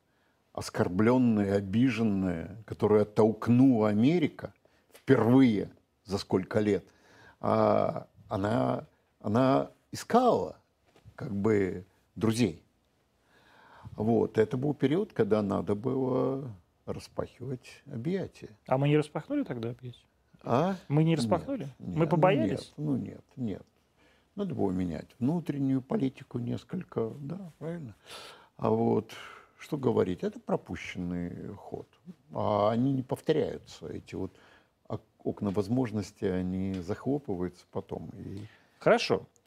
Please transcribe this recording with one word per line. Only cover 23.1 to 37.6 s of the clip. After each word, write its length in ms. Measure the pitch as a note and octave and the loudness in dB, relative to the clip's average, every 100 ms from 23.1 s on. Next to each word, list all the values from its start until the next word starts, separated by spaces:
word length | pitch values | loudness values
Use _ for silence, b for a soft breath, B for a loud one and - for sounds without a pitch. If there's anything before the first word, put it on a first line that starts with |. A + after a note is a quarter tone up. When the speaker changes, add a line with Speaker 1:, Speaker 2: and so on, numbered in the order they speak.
| - - - | -12 -18 -8
Speaker 1:
нет. 260 | A#2+ F2+ - _ _ b b b b - | -6 -6 -12 _ _ b b b b -8
Надо 180 | G3+ | -6
было 160 | D3 G2 | -2 0
менять 380 | F#2 F2+ D2+ C#2+ - | 0 -2 -4 -10 -4
внутреннюю 600 | A#2+ E3+ D#3 C#3+ C3+ C3 | -2 -2 -2 -2 0 0
политику 560 | B2 A2+ C3 - - B2 | 0 -2 -2 -4 -10 -8
несколько, 720 | A#2+ A#2+ - F#3 - - A2+ C3+ | -6 -8 -8 -10 -6 -4 -4 -6
да, 300 | C#3+ F#3 F#3 - | -10 -12 -12 -12
правильно? 360 | D3+ E3+ C3+ - B B B B B - | -12 -10 -12 -16 B B B B B -6
А 100 | A2+ | -2
вот, 400 | A2 A#2 A2+ - B B B B _ | 0 2 0 -2 B B B B _
что 200 | - D3+ | -8 -2
говорить, 440 | B2+ G#2+ G2 F2+ | 2 2 2 -2
это 160 | G3 A3+ | -6 -8
пропущенный 1080 | - F3+ - F2 - - F2 F2 F2 - E2+ G2+ | -4 -6 -4 -12 -10 -8 -6 -6 -6 -10 -12 -14
ход. 320 | - - - _ - - _ | -12 -14 -14 _ -20 -20 _
А 380 | - G#2 G#2 G#2 | -4 0 4 4
они 220 | A#2 C3 | 2 0
не 100 | C3+ | -2
повторяются, 880 | B2 C3+ - D#3 F#2+ - - - - | -4 -4 0 0 0 -6 -12 -16 -12
эти 260 | F#2 - | -12 -10
вот 160 | F#2 F#2 b b b b b - | -8 -8 b b b b b -12
ок-, 140 | - - _ | -12 -12 _
окна 260 | - A2 G#2 | -8 -4 -2
возможности, 760 | F#2+ G2 B2 B2 G#2+ F#2+ - G2 | -2 0 0 0 -4 -6 -6 -4
они 480 | F#2 F#2 F#2+ F#2+ | -2 -2 -4 -4
захлопываются 880 | F#2+ E2+ F2 - C#3+ C#3 F2+ F2+ - | -6 -6 -6 -4 -4 -4 -6 -6 -8